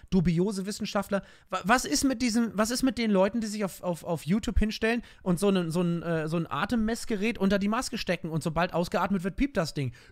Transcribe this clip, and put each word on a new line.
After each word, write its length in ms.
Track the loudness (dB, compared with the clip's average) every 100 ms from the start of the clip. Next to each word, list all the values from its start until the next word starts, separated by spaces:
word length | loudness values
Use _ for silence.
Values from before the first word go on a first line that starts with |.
| 0
dubiose 560 | 2 4 4 2 0
Wissenschaftler, 580 | -6 -6 -4 -4 -2 -2 -4 -16 -8
wa-, 100 | -4
was 200 | 2 2
ist 200 | 2 0
mit 180 | 0 0
diesem, 300 | 0 2 0
was 160 | 0 0
ist 120 | 0
mit 140 | 0 0
den 140 | 2
Leuten, 320 | 4 4 2
die 40 | -4
sich 160 | -4
auf, 200 | -6 -4
auf, 200 | -6 -6
auf 200 | -4 -4
YouTube 340 | 0 0 0 2
hinstellen 440 | 2 2 -2 -2 -4 -6
und 160 | -2 2
so 120 | 4
ein, 200 | 2 2
so 120 | 0
ein, 200 | 0 0
äh, 240 | -2 -2 0
so 120 | -2
ein 120 | -2
Atemmessgerät 880 | -4 0 0 0 -2 -4 -2 -2 2
unter 220 | 2 2
die 100 | 2
Maske 300 | -2 -4 -4
stecken 320 | -4 -4 -4
und 120 | -4
sobald 300 | -2 0 0
ausgeatmet 520 | 0 -2 0 0 0
wird, 120 | -2 -2
piept 220 | 0 0
das 160 | -2
Ding? 180 | -2 -6 -6 -10